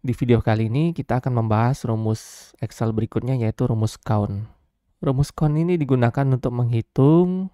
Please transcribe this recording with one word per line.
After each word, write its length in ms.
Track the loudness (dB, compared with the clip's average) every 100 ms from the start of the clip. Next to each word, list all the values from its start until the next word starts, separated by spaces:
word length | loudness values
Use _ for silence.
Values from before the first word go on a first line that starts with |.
| -4
Di 80 |
video 240 | -4 2 2
kali 320 | 2 0 0
ini 240 | 0 -2
kita 240 | -2 -4 -2
akan 240 | 0 -2
membahas 400 | 0 2 2 0
rumus 720 | -2 -2 -2 -2 -6 -20 -20 _
Excel 320 | -12 -4 -2
berikutnya, 400 | -2 -2 -4 -2
yaitu 320 | -2 -2 -2 -2
rumus 320 | 0 -2 -4
count. 480 | -4 -2 -2 -6 -10 -16 _ _ _ _
Rumus 320 | -2 0 -2
count 240 | 0 0 0
ini 240 | 0 0
digunakan 480 | 2 2 2 2 0
untuk 240 | 0 -2
menghitung 960 | -2 0 -2 -2 2 6 6 4 -2 -6